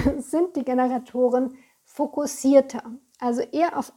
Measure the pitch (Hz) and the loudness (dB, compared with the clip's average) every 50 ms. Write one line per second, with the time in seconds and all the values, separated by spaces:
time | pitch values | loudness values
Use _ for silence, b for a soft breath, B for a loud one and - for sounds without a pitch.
0 | - 277 277 277 - - - 320 349 359 - 294 247 254 254 254 254 247 254 247 | -2 -2 -2 -2 -4 -4 -2 0 0 0 -2 -4 -4 -2 0 0 0 0 0 -4
1 | 247 - - 247 254 240 240 247 262 262 B B B B B B B _ - - | -6 -6 -2 0 2 2 2 2 0 -2 B B B B B B B _ -6 -4
2 | 294 285 - 294 294 - - - - 269 277 277 269 269 - 226 - 240 226 - | -4 -4 -2 -4 -4 -4 -6 -2 2 6 6 6 6 4 0 -12 -12 -12 -16 -18
3 | - _ _ _ 254 247 233 247 - - - 294 339 339 - - 240 - - | -20 _ _ _ -4 -2 -2 -2 -4 -4 -2 -2 -2 0 -2 -4 -8 -8 -12